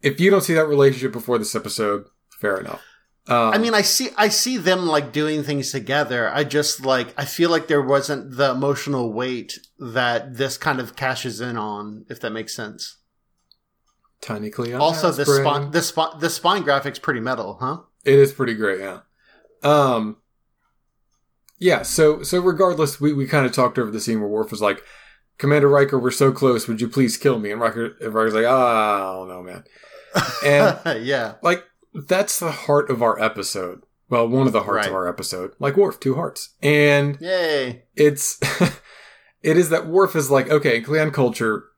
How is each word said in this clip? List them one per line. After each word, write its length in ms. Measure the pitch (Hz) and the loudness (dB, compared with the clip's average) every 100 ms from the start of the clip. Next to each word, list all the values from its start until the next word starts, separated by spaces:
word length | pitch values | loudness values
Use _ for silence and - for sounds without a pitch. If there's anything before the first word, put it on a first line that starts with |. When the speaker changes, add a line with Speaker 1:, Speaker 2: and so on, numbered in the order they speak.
Speaker 1:
if 160 | 147 135 | -2 2
you 100 | 180 | 4
don't 100 | 196 | 4
see 120 | - | 2
that 140 | 160 156 | 2 2
relationship 440 | 143 139 127 131 | 6 4 4 -6
before 260 | 113 113 120 | -6 -2 -2
this 160 | 107 113 | -2 -6
episode, 500 | 107 - 107 101 101 _ _ - | -6 -4 -2 -2 -8 _ _ -6
fair 180 | 104 95 | -4 -4
enough. 240 | - - - _ _ _ - | -6 -14 -16 _ _ _ -2
Um, 260 | 120 113 | 2 4
Speaker 2:
I 40 | 208 | 2
mean, 160 | 233 214 | 2 0
I 60 | |
see, 280 | 196 - 262 - | 0 0 -2 0
I 120 | 208 | 0
see 280 | 208 - 254 | 2 -2 -2
them, 300 | 170 185 175 | 0 0 2
like, 240 | 151 143 | 0 0
doing 320 | 147 151 156 | -4 -2 -2
things 280 | 139 143 127 | -4 -6 -4
together. 600 | 135 107 139 147 123 113 | -8 -4 -2 0 -2 -2
I 100 | 139 | -2
just, 400 | 143 147 147 - 135 | -2 0 -2 -4 0
like, 280 | 131 123 - | 0 -2 -8
I 80 | 139 | -8
feel 260 | - 170 | 0 2
like 160 | 165 160 | 2 2
there 140 | 147 | 0
wasn't 540 | 131 139 139 139 139 123 | 2 0 0 -6 -8 -2
the 120 | 139 | 0
emotional 640 | 127 139 139 - 139 117 | 0 -2 -2 -4 -4 -4
weight 460 | 107 127 123 - - _ _ | -4 -6 -6 -10 -16 _ _
that 600 | 123 117 123 120 135 123 | -6 -2 0 -2 -4 -6
this 200 | 135 - | -6 -4
kind 220 | 156 131 | -4 -4
of 160 | 117 - | -6 -6
cashes 440 | 131 131 127 104 | -6 -4 -8 -8
in 160 | 123 117 | -8 -8
on, 500 | 107 104 104 107 - | -8 -8 -12 -16 -16
if 100 | 117 | -10
that 100 | 117 | -8
makes 240 | 110 107 - | -8 -10 -10
sense. 420 | 107 107 - - _ _ _ _ _ _ _ _ _ _ _ _ | -12 -14 -16 -18 _ _ _ _ _ _ _ _ _ _ _ _
Speaker 1:
Tiny 280 | - 107 107 | -12 -10 -8
Cleon 320 | - 117 127 | -8 -8 -2
Speaker 2:
Also, 300 | 151 160 180 | -2 0 -2
the 140 | 135 143 | 0 2
Speaker 1:
Spring. 180 | 139 | 2
Speaker 2:
spine, 280 | 143 143 143 | 2 -2 -2
the 100 | 160 | -2
spi-, 360 | 165 - 160 - | -2 -2 -4 -2
the 100 | 160 | -6
spine 320 | - 175 196 | -2 0 0
graphic's 360 | 147 139 139 123 | 0 0 -2 -8
pretty 200 | - 123 | -6 -4
metal, 380 | 117 123 98 104 | -4 -6 -6 -6
huh? 180 | 127 165 _ _ | -6 -6 _ _
Speaker 1:
It 140 | - 139 | 4 6
is 120 | 135 | 6
pretty 200 | - 127 110 | 4 -4 0
great, 240 | 107 95 | -2 -2
yeah. 200 | 98 92 _ _ _ _ _ _ | -6 -12 _ _ _ _ _ _
Um, 540 | 143 147 139 117 110 107 _ _ _ _ _ _ _ _ _ _ _ _ _ _ | 2 4 4 2 -2 -8 _ _ _ _ _ _ _ _ _ _ _ _ _ _
yeah, 240 | 180 139 | 2 2
so, 400 | 92 - 156 151 | 0 4 4 4
so 160 | 143 180 | 0 0
regardless, 600 | 180 160 185 160 147 - | 2 2 2 2 -2 0
we, 140 | 147 | 0
we 140 | 143 135 | 0 0
kinda 220 | 151 131 | 2 2
talked 280 | 135 123 113 | 2 0 0
over 140 | 113 | -4
the 80 | 107 | -4
scene 200 | 110 113 | -4 -2
where 100 | 104 | -2
Worf 200 | 107 107 | -4 -4
was 100 | 107 | -2
like, 220 | 104 98 - - - _ _ _ | -2 -2 -10 -20 -20 _ _ _
"Commander 320 | 143 147 143 | 2 4 6
Riker, 300 | 139 135 135 | 6 4 2
we're 100 | 123 | 0
so 200 | 123 135 | 2 2
close, 360 | 131 135 120 113 | 4 2 2 -2
would 140 | 110 | -4
you 60 | 117 | -2
please 300 | 139 123 - | 2 0 2
kill 200 | 143 120 | 0 0
me?" 120 | 104 | -4
And 100 | 107 | -2
Riker, 340 | 117 113 117 - | -2 -2 -8 -6
and 120 | 113 | -4
Riker's 200 | 110 110 | 0 0
like, 120 | 110 117 | 2 2
"Ah, 640 | 131 123 113 107 101 95 | 4 4 4 2 0 -2
I 20 | 92 | -6
don't 80 | 92 | -10
know, 140 | 90 | -12
man." 200 | 90 95 - _ - - - - - - | -14 -16 -20 _ -20 -20 -6 -4 -2 -2
And 600 | 143 143 208 - 170 123 120 | 2 6 4 2 -4 -6 -2
Speaker 2:
<laughs> 0 | |
Yeah. 300 | 135 110 - | -2 -4 -4
Speaker 1:
like, 200 | 170 180 - _ _ | -2 -2 -6 _ _
that's 460 | - 143 185 208 - | -16 -2 -2 0 -2
the 120 | 165 | -4
heart 380 | 151 - 143 147 | -6 0 2 2
of 120 | 123 | 0
our 180 | 117 104 | 2 2
episode. 640 | 110 107 95 101 90 90 _ _ _ | -2 -2 -8 -6 -8 -12 _ _ _
Well, 180 | 120 117 | 0 2
one 180 | 127 135 | 2 2
of 60 | |
the 100 | 110 | 2
hearts 240 | 98 101 101 | 0 -2 -2
of 60 | |
Speaker 2:
Right. 40 | 92 | -2
Speaker 1:
our 100 | 90 | -4
episode. 440 | 87 95 92 92 _ | -6 -8 -8 -10 _
Like 180 | 135 143 | -2 2
Worf, 220 | 196 - | 2 0
two 160 | 135 131 | -4 -2
hearts. 340 | 165 - - _ | -4 -8 -16 _
And 560 | 143 147 147 143 143 143 | 2 4 6 4 2 -4
Speaker 2:
Yay. 640 | 165 185 170 147 127 120 _ - | -4 -2 0 0 -2 -8 _ 4
Speaker 1:
it's, 440 | 151 143 - - 139 - | 4 4 -6 -4 -6 0
<laughs> 840 | 180 - _ - - _ _ _ | 0 -2 _ -20 -20 _ _ _
it 160 | 160 160 | 2 2
is 120 | 170 | 4
that 180 | 160 165 | 0 0
Worf 280 | 175 190 165 | 2 2 2
is 140 | 135 | 2
like, 200 | 139 131 | 2 4
"Okay, 280 | 151 143 117 | 2 2 0
in 60 | |
Klingon 300 | 117 156 151 | 0 0 0
culture 520 | 147 127 117 113 107 - | 2 0 0 -2 -2 -8